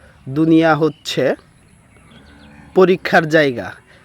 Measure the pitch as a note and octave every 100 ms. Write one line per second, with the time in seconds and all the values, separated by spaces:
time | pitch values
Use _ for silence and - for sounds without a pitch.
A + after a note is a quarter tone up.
0 | - _ C3+ C#3 D#3+ D#3+ E3 D3+ D#3 -
1 | - - C3+ - _ _ _ _ _ _
2 | - - - - - - - F#3 F#3 F#3+
3 | - F#3 D#3+ D#3+ C#3+ A#2 F2+ - _ _